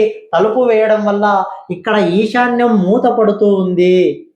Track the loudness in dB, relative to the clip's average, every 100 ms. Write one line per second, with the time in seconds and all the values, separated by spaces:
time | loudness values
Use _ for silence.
0 | 0 -4 -4 -2 0 0 0 2 2 0
1 | 0 0 0 0 -4 -10 -12 -8 -2 0
2 | 0 0 0 0 -2 0 0 2 2 0
3 | 0 0 0 2 0 0 0 0 2 2
4 | 0 -2 -14